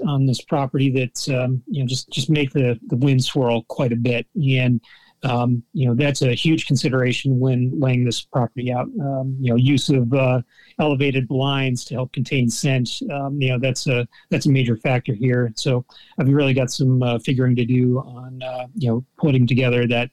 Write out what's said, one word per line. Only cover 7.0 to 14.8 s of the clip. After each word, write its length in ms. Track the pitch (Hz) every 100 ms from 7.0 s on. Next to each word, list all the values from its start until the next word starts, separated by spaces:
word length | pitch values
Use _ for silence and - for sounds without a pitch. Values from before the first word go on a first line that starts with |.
| 127 120 135 127
when 400 | 131 127 123 160
laying 280 | 131 123 123
this 160 | 110
property 500 | - 139 117 - 123
out. 140 | 123 127 226
Um, 340 | 139 135 131 135
you 120 | 127
know, 60 | 117
use 340 | 131 139 -
of, 240 | 135 117
uh, 260 | 139 131 127 - _ - -
elevated 500 | 151 135 143 131 117
blinds 560 | 131 139 139 131 123 -
to 80 |
help 180 | 123 127
contain 360 | - 107 139 120
scent. 540 | - 143 131 120 - 254
Um, 260 | 143 139 143
you 80 | 131
know, 80 | 123
that's 280 | 131 123 -
a, 220 | 120 123 - -
that's 160 | 151 156
a 40 |
major 280 | 135 120
factor 340 | 110